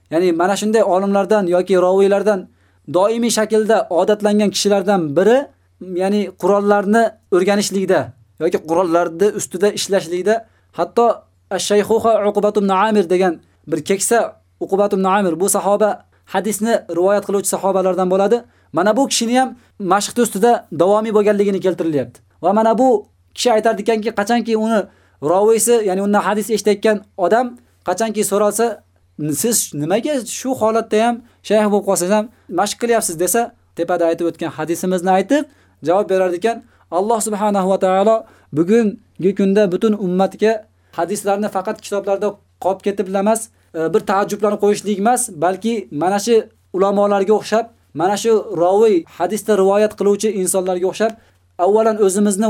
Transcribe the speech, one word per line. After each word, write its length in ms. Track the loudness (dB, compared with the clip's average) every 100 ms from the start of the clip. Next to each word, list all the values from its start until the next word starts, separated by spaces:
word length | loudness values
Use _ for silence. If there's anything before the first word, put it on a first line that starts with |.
| _
ya'ni 180 | 0 0
mana 240 | 2 0 0
shunday 280 | 0 2
olimlardan 600 | 2 2 2 0 2 0 2
yoki 280 | 0 2 2
roviylardan 640 | 4 4 4 2 2 -2 -6 _ _ _ -4
doimiy 440 | 0 0 0 0
shaklda 460 | 0 0 0 2 0 0
odatlangan 600 | 0 2 0 2 2 0
kishilardan 520 | 0 0 0 2 0 0 2
biri, 220 | 4 2 0 _ _ _
ya'ni 400 | -10 -4 0 0 -2 -2
qurollarni 640 | 0 2 2 2 2 2 2 -4 _
o'rganishlikda 680 | 0 2 0 -2 -4 0 0 -2 -12 _ _
yoki 180 | -4 -4
qurollarni 680 | -2 0 2 0 -2 0 0 0
ustida 320 | -8 -2 -2
ishlashlikda, 640 | -2 -2 -4 -2 -4 -2 -2 -4 _ _ -8
hatto 300 | -2 2 2 0 -10 _ _
Ash-Shayxuha 600 | -8 0 0 2 0 2 2 0
Uqbat 280 | 0 0 0
ibn 120 | 0
Amir 360 | 2 2 2 2
degan 240 | 2 0 -2 _ _ -8
bir 120 | -6
keksa 340 | -2 -2 0 0 0 -8 _ _
Uqbat 320 | -4 0 0
ibn 100 | 0
Amir, 300 | 0 2 0 -2
bu 80 | -2
sahoba 400 | 0 0 0 0 -2 _ _ _
hadisni 440 | -4 -4 -4 -2 -2 -2 0
rivoyat 260 | 2 2 0
qiluvchi 220 | -4 -2 -2
sahobalardan 520 | 0 0 0 0 0
bo'ladi. 240 | 0 0 0 -4 _ _
Mana 180 | -2 0 2
bu 60 | 0
kishini 280 | -2 0 0
ham 100 | 0 -6 _ -10
mashq 380 | 0 0 0 -2
ustida 280 | -2 2 2 2 -2 0
davomiy 340 | 2 2 2 2
bo'lganligini 420 | 2 2 0 0 -2
keltirilyapti. 520 | -2 -2 -2 -6 -12 _ _
Va 100 | 0
mana 180 | 2 2 2
bu 100 | 2 2 -2 _ _ -4
kishi 140 | 0
aytardi 300 | 2 0 0
ekanki, 280 | -2 -2 -2 -4
qachonki 340 | 0 0 0 -2
uni 220 | 0 0 -2 _ _ _
roviysi, 540 | -2 2 4 2 2 2 0
ya'ni 120 | -2
undan 200 | 0 0
hadis 260 | 0 -2 -2
eshitayotgan 480 | -2 0 0 0 0 -6 -4
odam 280 | 0 2 0 -8 _ _ -8
qachonki 360 | -4 -4 -2 -2
so'ralsa, 340 | 0 0 0 -2 -4 _ _ _ -10 -6 -2
"Siz 160 | -2 -2 -4
nimaga 400 | -6 -2 -2 -2 -4 -6 -8
shu 100 | -6 -2
holatda 360 | 0 0 0 0
ham 120 | 0 -2 -12 _ -2
shayx 180 | 0 2
bo'lib 120 | 0 0
qolsangiz 240 | -2 0 0
ham 80 | -2 _ -8 -4
mashq 180 | -4 -4
qilyapsiz?" 340 | 0 0 0 -4
desa, 180 | -2 0 -4 -10 _ -8
tepada 280 | -4 0 0
aytib 160 | 0 -4
o'tgan 220 | -4 -10 -8
hadisimizni 540 | -6 -4 -2 -2 2 0
aytib, 260 | 2 0 -2 _ _ _
javob 220 | 0 0 2
berar 220 | 0 0 -2
ekan. 180 | -4 -4 -12 _ _ -4
Alloh 220 | 0 -2 -2
subhanahu 400 | -2 -2 0 0
va 60 | 0 2
taolo 300 | 2 2 0 -2 _ _ -2
bugungi 760 | 2 2 2 -4 _ -4 -2 0
kunda 240 | 2 2 2
butun 200 | 2 0 0 -2
ummatga 460 | 0 -2 0 -2 -2 -8 _ _
hadislarni 540 | -6 -4 -4 -2 -2 -2 -4
faqat 220 | -6 -10
kitoblarda 440 | -8 -6 -4 -2 -4 -6 _ _
qolib 180 | -4 -2 -4
ketib 200 | -4 -4 -2
emas, 200 | 0 0 -4 _ _ -6
e, 20 | -2
bir 80 | 0 0
taajjublarni 480 | 0 -2 -2 -2 0
qo'yishlik 340 | 0 0 -2 -2
emas, 180 | 0 0 -2 -2
balki 300 | -2 -2 -4 -4 -6
mana 280 | -4 -2 -2 2
shu 100 | 2 0 _ _ 0
ulamolarga 580 | 0 2 2 2 2 0
o'xshab, 260 | 0 -2 -2 _ _ -4
mana 140 | -2 0
shu 80 | 2 0 0 0
roviy, 340 | 2 4 4 2 -2 -6
hadisda 340 | -4 -4 0 2
rivoyat 320 | 4 4 0 0
qiluvchi 300 | 0 2 0 -2
insonlarga 460 | -2 -2 -2 -2 -4
o'xshab, 200 | -2 -4 -4 _ _ _ -2
avvalan 380 | 2 4 2 2 2
o'zimizni 420 | 2 0 2